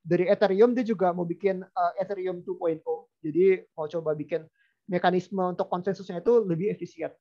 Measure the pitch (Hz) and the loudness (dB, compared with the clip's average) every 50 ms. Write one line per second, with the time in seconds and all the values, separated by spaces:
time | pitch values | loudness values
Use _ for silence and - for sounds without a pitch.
0 | _ 160 170 175 180 175 202 202 214 190 190 196 226 247 240 247 247 214 226 170 | _ 0 0 2 4 2 4 4 4 2 6 6 6 6 6 0 0 -2 0 2
1 | 190 180 175 180 175 170 170 - - 196 190 185 185 _ _ 185 175 175 185 190 | 2 0 0 0 -4 -4 -4 -2 0 -2 -2 -2 -6 _ _ -2 -2 -2 -2 -4
2 | 185 190 202 190 185 185 180 175 165 185 180 - - 165 160 156 _ 165 160 156 | -6 -4 -4 -4 -4 -6 -6 -6 -8 -10 -8 -2 -2 -2 -2 -2 _ -6 -6 -6
3 | - _ _ _ - 156 147 170 185 196 185 175 - _ _ - 156 151 170 170 | -8 _ _ _ -8 -2 2 4 6 6 4 2 -2 _ _ -10 -8 -6 -6 -4
4 | 160 156 156 151 147 151 170 160 156 - _ _ _ _ _ _ _ - 185 180 | -2 -2 -4 -4 -4 -4 -6 -6 -6 -10 _ _ _ _ _ _ _ -4 -4 2
5 | 190 180 175 180 180 - 202 190 185 180 175 180 185 - 185 180 180 202 190 196 | 2 2 2 2 -2 -4 -4 -2 -2 -2 -2 -4 -4 -4 -4 -4 -4 -4 -6 -6
6 | 190 - 185 170 175 226 240 233 214 185 165 160 190 208 180 - 175 175 _ - | -10 -10 -10 -4 0 2 4 4 2 2 -2 -2 -2 -4 -4 -6 -10 -14 _ -10
7 | 156 147 - _ | -10 -10 -10 _